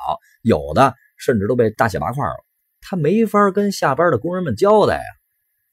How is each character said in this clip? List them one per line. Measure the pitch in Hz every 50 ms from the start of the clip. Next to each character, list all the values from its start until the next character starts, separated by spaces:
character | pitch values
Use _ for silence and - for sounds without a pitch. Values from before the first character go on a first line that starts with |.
| - - 76 - - _ _ _
有 | _ 113 104 78 71 71 76
的 | 95 131 135 - - _ _ _ _
甚 | - - 131 104
至 | 95 104
都 | 131
被 | 123 117 107
大 | 101 - 113 113
卸 | 92 78
八 | 71 87
块 | 120 143 131
了。 | 90 64 - - _ _ _ _ _ _ _
他 | - - -
没 | 185 147 151 190 220 226
法 | 202 - 208 202 202
跟 | 185 202 202 202
下 | 190 - - 156 135
班 | - 170 175
的 | 151 113
工 | - 170 175
人 | 185 180
们 | 151 110
交 | - 190 202 214 214 185 123
代 | 85
啊。 | 71 62 - - _ _ _ _ _ _ _ _ _ _ _